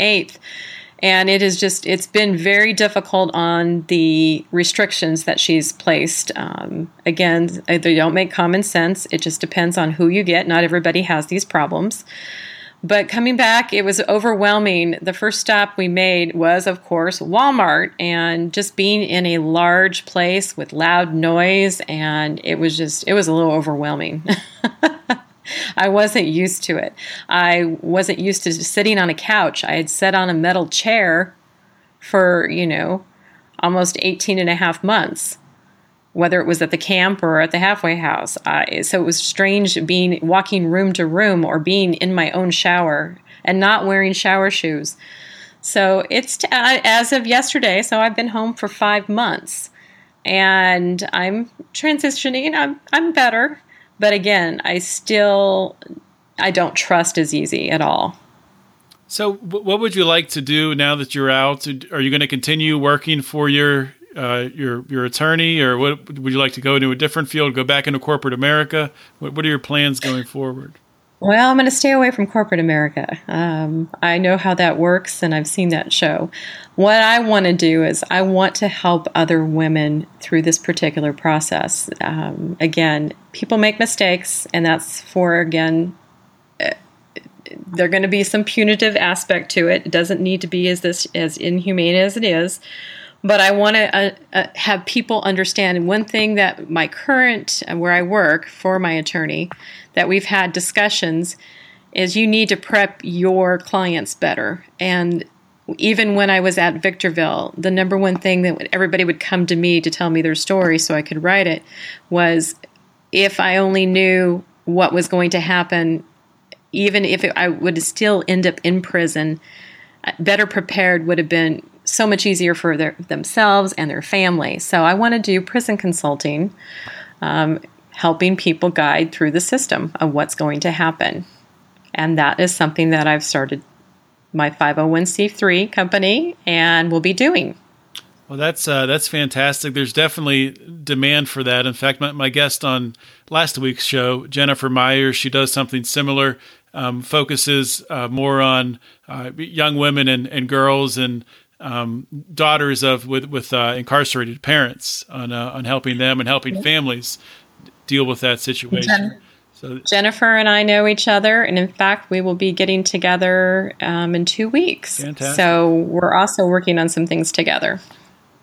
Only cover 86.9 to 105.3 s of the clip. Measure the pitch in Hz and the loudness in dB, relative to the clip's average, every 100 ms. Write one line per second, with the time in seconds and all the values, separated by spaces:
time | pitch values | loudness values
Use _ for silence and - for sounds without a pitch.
86.9 | _ _ - - - - - - 175 175 | _ _ -20 -20 -20 -20 -18 -10 -2 0
87.9 | 190 190 202 196 214 208 - 214 214 220 | 2 2 0 0 0 0 0 2 4 2
88.9 | 208 175 180 - - 165 170 170 185 170 | 2 0 -2 -2 -4 -2 0 2 0 0
89.9 | 160 170 190 185 185 175 180 180 175 175 | -2 0 -2 0 -2 -2 -2 0 0 -2
90.9 | 175 - 170 165 160 175 180 185 185 170 | -4 -6 -4 -4 -4 -2 -2 -2 0 2
91.9 | 185 196 214 220 165 175 - - - - | 2 2 0 0 0 -2 -4 -14 -18 -18
92.9 | - - _ 202 202 190 202 208 220 214 | -20 -20 _ 2 4 4 4 4 4 2
93.9 | 196 196 196 - 190 - - 220 190 185 | 2 0 -2 -4 -4 -4 -4 -2 -2 -2
94.9 | 240 - 220 196 190 185 - 190 180 170 | -4 -2 -2 0 0 -2 0 0 0 0
95.9 | 214 214 220 214 208 190 - - 165 151 | 0 0 -2 0 2 2 0 -4 -2 -2
96.9 | - - 262 247 214 - - - 170 175 | -4 0 2 4 2 -4 -6 -6 -4 2
97.9 | 175 175 208 165 226 - - 185 185 180 | 2 2 2 4 2 -2 -6 -2 0 0
98.9 | 160 151 170 156 156 175 - - - - | -2 -4 -4 -4 -4 -8 -10 -18 -20 -8
99.9 | - 175 190 196 202 180 180 - - 208 | -2 0 0 0 0 0 -2 -4 0 0
100.9 | - 170 160 175 - - - - - _ | 0 -2 -2 -4 -8 -20 -20 -20 -20 _
101.9 | - 185 202 220 214 220 190 - 214 196 | -4 -2 0 2 2 2 -2 0 0 0
102.9 | - 180 175 185 185 180 180 - 190 180 | -4 -8 -2 2 2 2 0 -2 -2 0
103.9 | 165 - - - - 104 180 - - 185 | -2 -4 -4 -2 -2 -4 -8 -14 -6 -2
104.9 | 180 175 170 - | 0 0 -2 -6